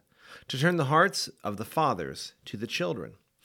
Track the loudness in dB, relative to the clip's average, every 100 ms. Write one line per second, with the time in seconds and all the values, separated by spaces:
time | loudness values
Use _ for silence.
0 | _ _ -20 -18 -8 0 2 2 4 6
1 | 6 2 -6 -6 -6 -6 -2 2 2 2
2 | -4 -8 -12 -16 -12 -8 -6 -4 -2 -4
3 | -8 -14 _ _